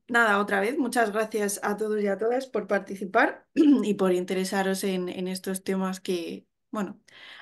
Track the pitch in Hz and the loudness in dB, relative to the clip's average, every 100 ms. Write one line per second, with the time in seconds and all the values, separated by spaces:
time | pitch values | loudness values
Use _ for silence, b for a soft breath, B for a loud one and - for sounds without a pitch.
0 | - 233 226 202 208 202 202 302 247 - | 0 2 4 4 2 0 0 0 0 0
1 | 214 208 214 220 202 196 208 208 214 214 | 0 0 -2 -2 -2 -2 -4 -4 -2 -2
2 | 202 196 220 247 262 214 196 202 196 196 | -2 0 -2 -2 -2 -6 -2 -2 -4 -10
3 | 185 226 277 - _ - 302 247 208 196 | -2 2 2 0 _ 4 6 6 4 2
4 | 190 180 185 190 190 196 190 190 202 185 | 2 2 0 -2 -2 0 0 0 -2 -2
5 | 180 - 185 185 196 190 - 190 190 185 | -4 -6 -6 -6 -6 -6 -4 -2 -2 -4
6 | - 180 165 196 - _ _ 214 190 - | -4 -4 -4 -10 -16 _ _ -6 -6 -8
7 | _ B B B | _ B B B